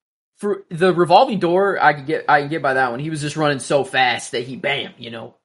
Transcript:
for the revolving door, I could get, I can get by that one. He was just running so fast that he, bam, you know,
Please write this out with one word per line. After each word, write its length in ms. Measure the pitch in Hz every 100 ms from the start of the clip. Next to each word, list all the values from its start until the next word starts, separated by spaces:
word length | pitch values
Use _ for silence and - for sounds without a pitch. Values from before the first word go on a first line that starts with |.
| _ _ _ _
for 260 | 208 196 -
the 240 | 160 185
revolving 460 | 170 160 185 269 202
door, 440 | 170 180 196 175
I 120 | 147
could 120 | 147 135
get, 200 | 156 -
I 120 | 147
can 100 | 143
get 100 | 160
by 140 | 143
that 160 | 131 127
one. 100 | 120
He 80 | 151
was 140 | 156
just 160 | 147 156
running 200 | 147 135
so 240 | - 147
fast 480 | 127 131 127 113 -
that 100 | 120
he, 140 | 117 117
bam, 360 | 117 135 117 -
you 120 | 120
know, 260 | 117 120 -